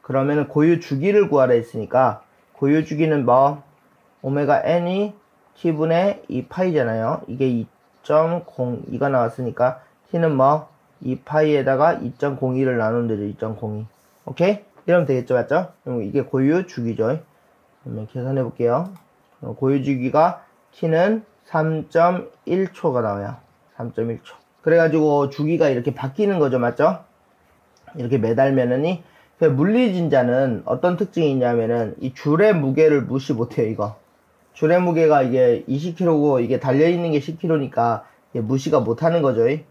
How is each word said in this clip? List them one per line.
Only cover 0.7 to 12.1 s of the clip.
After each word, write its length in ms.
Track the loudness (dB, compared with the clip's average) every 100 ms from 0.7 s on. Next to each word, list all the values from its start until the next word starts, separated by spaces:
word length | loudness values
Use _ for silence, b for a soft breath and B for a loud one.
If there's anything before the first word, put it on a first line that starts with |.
| 2
주기를 500 | -2 -2 2 2 2
구하라 260 | 2 4
했으니까 680 | 2 0 -10 -2 2 2 0 _ _ _
고유 320 | _ 0 0
주기는 400 | 0 -2 0 0
뭐? 400 | 4 4 4 0 -14 _ _ _ _ _
오메가 380 | -6 -2 0 0
N이 520 | 2 -2 0 -4 -4 -8 _ _ _ _
T분의 640 | -4 -2 0 2 0 -2 -8
이 180 | -10 -8
파이잖아요. 760 | -4 0 0 0 -2 -2 -4 -8
이게 220 | -2 -2
이 180 | -2 -6 _ _ _
점 400 | 0 2 2 -2
공 380 | -8 -8 -6 -6 -8
이가 200 | -4 0
나왔으니까 720 | 0 -2 -4 -8 -2 -2 -2 B B _
T는 260 | -2 0 2
뭐? 320 | 2 2 -4 _ _ _
이 160 | -8 -8
파이에다가 800 | -2 0 2 2 2 2 2
이 180 | 0 -6